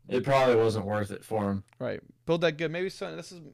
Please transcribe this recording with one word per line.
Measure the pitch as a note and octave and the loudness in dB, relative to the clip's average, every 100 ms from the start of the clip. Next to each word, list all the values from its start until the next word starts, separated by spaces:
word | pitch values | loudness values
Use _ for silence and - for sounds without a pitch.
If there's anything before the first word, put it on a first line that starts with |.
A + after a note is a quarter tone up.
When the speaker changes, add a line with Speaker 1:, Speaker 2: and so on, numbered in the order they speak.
| - | -4
Speaker 1:
it | B2+ | -2
probably | B2 C3+ B2+ A#2 | 2 4 6 6
wasn't | A2+ G#2+ G2 | 4 2 -2
worth | G#2+ G2+ | -2 -4
it | F#2+ - | -8 -6
for | G#2+ G2+ | -2 0
'em. | G2 - - | -2 -6 -8
Speaker 2:
Right. | B2 G2+ - _ - | -8 -8 -12 _ -2
Build | E3+ | 0
that | E3+ | 0
good. | D3+ D#3+ | 0 -4
Maybe | E3+ F#3+ | -4 -6
Sony, | - F#3 D#3+ | -8 -10 -10
this | E3 | -14
is, | F3 D3+ | -18 -20